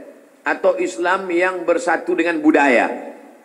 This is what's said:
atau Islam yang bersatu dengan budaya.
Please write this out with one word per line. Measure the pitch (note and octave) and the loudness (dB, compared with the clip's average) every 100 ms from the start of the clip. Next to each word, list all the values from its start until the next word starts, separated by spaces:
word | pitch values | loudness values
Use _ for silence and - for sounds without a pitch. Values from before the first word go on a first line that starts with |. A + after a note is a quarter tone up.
| - - - _ | -18 -20 -20 _
atau | C#3+ D#3 F#3+ E3+ | -6 0 0 0
Islam | F3+ E3+ F3 F#3+ F#3+ | -4 -2 -2 -2 -2
yang | E3+ F#3 F3+ | 0 0 -2
bersatu | E3 E3+ F3 E3 E3+ F3 | 0 0 0 -2 0 0
dengan | E3 D#3+ | 0 2
budaya. | D3+ D3+ C#3+ A#2 F#2 E2 - - - - | 2 4 4 4 2 -4 -10 -16 -20 -6